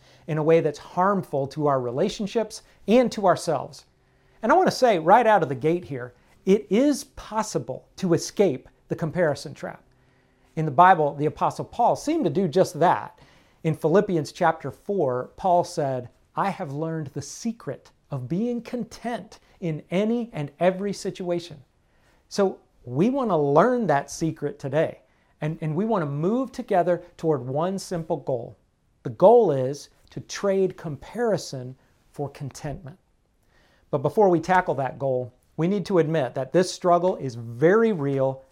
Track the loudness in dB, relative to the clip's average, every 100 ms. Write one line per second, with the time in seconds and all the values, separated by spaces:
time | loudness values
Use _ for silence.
0 | _ _ -6 0 4 4 4 -4 -6 0
1 | 0 0 -2 -4 -4 -2 0 0 -2 -2
2 | -2 -2 -4 -4 -4 -8 -20 _ 2 2
3 | 2 2 2 2 0 -4 -6 -14 -20 _
4 | _ _ _ _ 2 4 4 4 2 4
5 | 6 6 6 4 2 -2 0 -2 -4 -10
6 | -12 -16 _ _ 2 2 2 2 2 0
7 | -6 -18 -8 -6 -4 -6 -6 -10 -14 -6
8 | 0 0 0 0 0 0 -8 _ -10 -6
9 | -4 -2 -2 -2 -8 -14 -14 -14 _ _
10 | _ _ _ _ _ -6 0 6 8 6
11 | 2 0 -4 -2 -2 -4 -6 0 0 2
12 | -2 -2 0 0 0 2 0 2 0 0
13 | -4 -18 _ _ _ _ -4 -2 2 2
14 | 2 -2 -4 -2 0 0 -6 -10 -6 -2
15 | -2 -2 -6 -4 0 2 0 -4 -4 -4
16 | -10 _ _ -4 -4 -4 -8 -8 -6 -6
17 | -8 -10 -12 -10 -10 -8 -10 -12 _ _
18 | _ -10 -6 -4 -4 -6 -8 -10 -10 -12
19 | -10 -10 -12 -20 _ _ -6 -6 -4 -2
20 | 0 -2 -4 -8 -10 -2 0 0 -4 -6
21 | -8 -8 -6 -6 -6 -16 -20 _ _ _
22 | _ _ _ 0 0 -2 _ _ -6 0
23 | 0 0 0 0 4 4 4 2 2 0
24 | -2 -4 -4 -4 -8 -8 -4 0 -2 -4
25 | _ _ _ _ -8 -6 -4 -4 -2 -2
26 | -2 -2 -2 -2 -4 -8 -2 0 2 -2
27 | -4 -6 -2 -2 -4 -4 -4 -6 -8 -8
28 | -6 -6 -4 -6 -8 -18 _ _ _ _
29 | -12 4 8 8 6 2 -2 -6 -12 _
30 | _ -16 -14 -4 -2 0 0 -4 -12 -12
31 | -12 -4 -2 -2 -4 -12 -12 -16 _ _
32 | _ -10 -10 -10 -14 -12 -12 -12 -14 -20
33 | _ _ _ _ _ _ _ _ _ -2
34 | 0 4 4 4 2 2 2 -2 -4 -4
35 | -2 -2 -4 -12 _ -4 -2 0 2 2
36 | 2 0 -2 -4 0 2 2 0 2 4
37 | 2 -2 -6 -10 -12 2 4 6 4 2
38 | -2 0 0 -2 -12